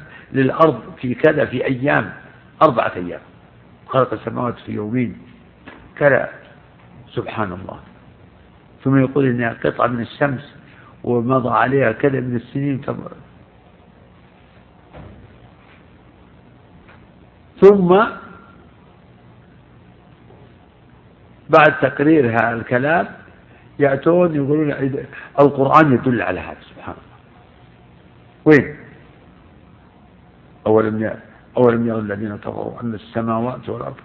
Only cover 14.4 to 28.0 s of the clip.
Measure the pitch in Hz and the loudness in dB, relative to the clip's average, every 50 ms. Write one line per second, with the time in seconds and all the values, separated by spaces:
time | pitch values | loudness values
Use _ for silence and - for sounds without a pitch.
14.4 | - - _ - - _ _ - _ - - - - - - - - - - - | -20 -20 _ -20 -20 _ _ -20 _ -20 -20 -20 -20 -20 -20 -20 -20 -20 -20 -20
15.4 | - - - - - - - - - - - - - - - - - - - - | -20 -20 -20 -20 -20 -20 -20 -20 -20 -20 -20 -20 -20 -20 -20 -20 -20 -20 -20 -20
16.4 | - - - - - - - - - - - - - _ - - - - _ - | -20 -20 -20 -20 -20 -20 -20 -20 -20 -20 -20 -20 -20 _ -20 -20 -20 -20 _ -20
17.4 | - - - - 196 196 208 202 185 170 170 196 226 - - - - - - - | -20 -20 -2 6 6 6 8 6 4 4 4 4 4 0 -4 -12 -18 -20 -20 -20
18.4 | - - - - - - - - - - - - - - - - - - - - | -20 -20 -20 -20 -20 -20 -20 -20 -20 -20 -20 -20 -20 -20 -20 -20 -20 -20 -20 -20
19.4 | - - - - - - - - - - - - - - - _ - - - - | -20 -20 -20 -20 -20 -20 -20 -20 -20 -20 -20 -20 -20 -20 -20 _ -20 -20 -20 -20
20.4 | - - - - - - _ _ - - - - _ - - _ - - - - | -20 -20 -20 -20 -20 -20 _ _ -20 -20 -20 -20 _ -20 -20 _ -20 -20 -20 -20
21.4 | - - 151 160 151 156 151 - - 127 131 - 143 151 165 156 131 117 110 117 | -4 2 4 6 6 6 4 2 -2 -2 -2 0 2 4 4 4 4 2 2 2
22.4 | 113 117 117 117 113 - 127 123 131 143 160 180 202 - - - - - - - | 0 0 -2 -4 -4 -2 -2 -2 0 0 0 -2 -2 -4 -8 -18 -20 -20 -20 -20
23.4 | - - - - - - - - 143 139 139 135 - 160 170 180 180 175 156 147 | -20 -20 -20 -20 -20 -20 -4 0 0 0 0 0 0 2 2 4 2 2 0 -2
24.4 | 139 131 147 156 156 147 139 - 135 139 131 143 135 - - - - - - - | -2 0 0 0 0 -2 -4 -4 -4 -6 -6 -6 -10 -12 -16 -20 -20 -10 2 4
25.4 | 143 143 - 127 135 135 139 151 160 151 127 113 - 131 123 110 90 92 92 85 | 4 4 4 2 0 4 4 4 6 6 4 2 2 0 -2 -2 -2 -4 -4 -6
26.4 | 80 80 76 - - - - - - 104 85 - - - - - _ - - - | -8 -12 -16 -18 -20 -20 -20 -18 -16 -16 -16 -16 -18 -20 -20 -20 _ -20 -20 -20
27.4 | - - _ _ - - - - - - - - | -20 -20 _ _ -20 -20 -20 -20 -20 -20 -20 -20